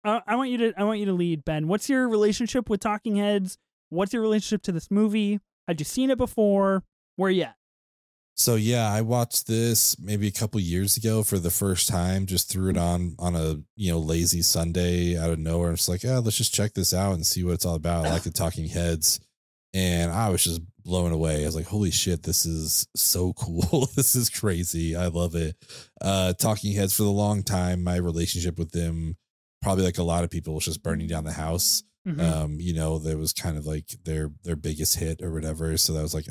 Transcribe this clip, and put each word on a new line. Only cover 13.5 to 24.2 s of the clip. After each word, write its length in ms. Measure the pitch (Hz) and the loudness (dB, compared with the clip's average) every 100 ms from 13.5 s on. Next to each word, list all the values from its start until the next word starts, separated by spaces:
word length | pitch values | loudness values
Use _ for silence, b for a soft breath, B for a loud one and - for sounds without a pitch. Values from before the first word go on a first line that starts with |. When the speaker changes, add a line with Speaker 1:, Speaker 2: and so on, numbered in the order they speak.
| 76 - | -4 -8
Speaker 2:
you 160 | - 92 | -4 -2
know, 80 | 82 | 0
lazy 420 | 78 82 85 85 | 0 0 2 2
Sunday 760 | 82 85 85 87 87 87 87 85 | 2 0 0 0 2 2 0 0
out 140 | 82 | 0
of 80 | 82 | -2
nowhere. 320 | 80 85 87 | 0 0 0
I'm 40 | |
just 140 | 82 - | 0 -2
like, 160 | 90 | -2
"Oh, 160 | 120 131 | 0 0
let's 140 | 113 - | 0 0
just 160 | 110 | 0
check 220 | - 104 | 0 -2
this 180 | - 90 | 0 0
out 220 | 92 98 | 2 2
and 100 | 90 | 0
see 180 | 78 90 | 0 0
what 120 | 87 | 0
it's 100 | 85 | 0
all 100 | 90 | 0
about." 300 | 82 80 85 | -2 0 0
I 60 | 80 | 0
like 100 | 82 | -2
the 80 | - | -2
Talking 360 | - 82 85 78 | -2 -2 -2 -4
Heads. 500 | 87 87 80 - - _ _ _ _ _ | -2 0 0 0 -2 _ _ _ _ _
And 380 | 95 90 87 85 | 0 2 2 2
I 180 | 90 110 | 2 2
was 140 | 87 | 2
just 160 | - 82 85 _ | 0 -2 -8 _
blown 260 | 87 90 87 | -2 0 2
away. 320 | 80 80 76 | 2 2 2
I 20 | |
was 100 | 76 | 0
like, 100 | 80 | -2
"Holy 260 | 80 104 95 | -4 0 0
shit, 320 | - 95 85 | 2 0 -2
this 220 | - 85 | -2 -2
is 420 | 85 80 78 - - | 0 -2 -2 -2 -2
so 380 | - - 90 90 | -2 0 2 0
cool." 560 | - - 82 - 156 127 | -2 -4 -2 0 2 0
<laughs> 40 | |
This 200 | - 131 | 0 2
is 140 | 127 | 2